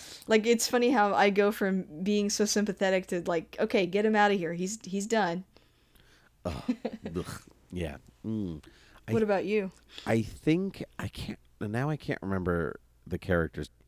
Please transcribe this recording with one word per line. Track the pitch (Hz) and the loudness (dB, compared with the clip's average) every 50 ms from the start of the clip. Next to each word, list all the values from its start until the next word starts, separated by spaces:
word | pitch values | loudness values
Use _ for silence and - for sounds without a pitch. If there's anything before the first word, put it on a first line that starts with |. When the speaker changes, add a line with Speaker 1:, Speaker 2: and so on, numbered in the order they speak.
| - - - - - - | -18 -18 -18 -14 0 2
Speaker 1:
Like, | 220 220 208 | 4 4 6
it's | 233 233 226 - | 4 4 4 2
funny | - 254 240 240 247 | 2 2 4 4 4
how | 277 214 208 202 | 6 4 4 4
I | 190 147 202 202 | 4 4 4 6
go | 190 202 202 202 | 6 4 4 2
from | 208 - 208 190 190 185 - - 151 156 | 2 0 0 0 0 0 -2 -4 -8 -6
being | 185 208 208 208 202 202 | -2 0 0 2 0 0
so | - - 208 | 0 0 0
sympathetic | 208 - 214 208 208 190 - 202 190 190 185 185 - | 2 2 0 0 0 0 0 2 2 2 2 0 -2
to, | 190 175 170 | -4 -4 -2
like, | 185 175 165 - - - - | 0 -2 -2 -2 -6 -4 -4
"Okay, | - 220 - 208 180 | -2 2 2 2 2
get | 175 185 208 214 | 2 2 2 2
him | 220 220 | 4 4
out | 208 208 202 | 6 6 4
of | 202 196 | 4 2
here. | 170 165 170 | 0 -4 -4
He's, | 170 185 190 220 220 | -4 -4 -6 -6 -8
he's | - 185 185 202 202 | -10 -6 -6 -6 -2
done." | 226 226 220 190 170 170 185 190 - _ - _ _ _ _ _ _ _ _ _ _ _ _ _ _ _ _ - | 0 0 2 2 0 -2 -4 -6 -10 _ -20 _ _ _ _ _ _ _ _ _ _ _ _ _ _ _ _ -8
Speaker 2:
Ugh. | 87 - - - - 233 - - 226 | -8 -8 -6 -6 -6 -6 -6 -6 -10
Speaker 1:
<laughs> | 233 - - 185 165 - | -10 -10 -12 -8 -6 -6
Speaker 2:
Ugh. | - - - - - - - _ _ _ | -6 -6 -12 -14 -16 -20 -20 _ _ _
Yeah. | 90 90 82 73 71 65 - - _ _ - | -8 -6 -6 -6 -8 -12 -18 -20 _ _ -8
Mm. | 107 110 107 98 87 80 71 - - - - - - - - _ | -6 -4 -4 -4 -4 -6 -8 -12 -18 -20 -20 -20 -20 -20 -16 _
I | - | -2
Speaker 1:
What | - 226 | 0 0
about | 214 202 196 180 - | 2 2 2 0 0
you? | 190 214 214 190 185 - - _ _ - - - | 0 -2 -2 -2 -4 -10 -16 _ _ -20 -12 -2
Speaker 2:
I | - 113 117 | 0 0 0
think | 104 - - - - 156 160 180 196 190 - - - - _ - | 0 -2 -8 -2 0 0 2 2 0 -4 -8 -10 -14 -14 _ -10
I | 170 - | -10 -10
can't, | - - - - 214 - _ _ _ _ | -8 -8 -10 -10 -10 -12 _ _ _ _
now | 110 104 107 120 139 151 | -8 -6 -4 -4 -2 -2
I | 151 - | -4 -4
can't | - - - - | -4 -6 -6 -6
remember | - 98 98 95 87 90 87 85 80 58 - - _ _ _ _ _ | -4 -4 -4 -2 0 0 0 0 -2 -4 -6 -10 _ _ _ _ _
the | - 87 85 | -10 -8 -6
character's | - 92 90 85 80 76 - - 76 - - _ _ | -2 0 0 2 0 -2 -4 -8 -10 -10 -12 _ _